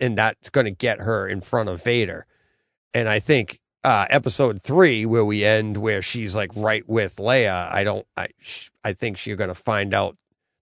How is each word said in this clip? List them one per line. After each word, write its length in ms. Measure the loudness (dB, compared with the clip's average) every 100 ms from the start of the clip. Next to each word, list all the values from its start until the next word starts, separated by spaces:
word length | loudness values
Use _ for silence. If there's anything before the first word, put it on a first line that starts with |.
and 160 | -2 2
that's 320 | 0 0 -2
gonna 220 | 0 0
get 300 | 0 -2 -2
her 280 | -2 -2 -2
in 140 | -6
front 260 | -2 -2 -2
of 140 | -4
Vader. 420 | 0 0 0 -6 -16 _ _ _ _ _ _
And 160 | -2 0
I 80 | 0
think, 400 | 2 0 0 -12 _ _
uh, 220 | 2 2 4
episode 540 | 2 2 0 0 0
three, 420 | 0 4 6 4
where 200 | 2 2
we 200 | 2 2
end, 320 | 4 4 0 -2
where 240 | -2 -2
she's, 340 | -4 -6 -4
like, 160 | -4 -4 -2
right 320 | -2 -2 -2
with 280 | -2 -2 -4
Leia, 540 | 0 2 2 0 -2
I 140 | -2
don't, 220 | -2 -4 -8 -12
I, 120 | -12 _
sh-, 300 | -18 -18 -18 _
I 120 | -8
think 240 | -6 -6 -8
she's 180 | -10 -6
gonna 180 | -6
find 380 | -4 -2 -2 0
out 240 | 0 -2 -6 _ _ _ _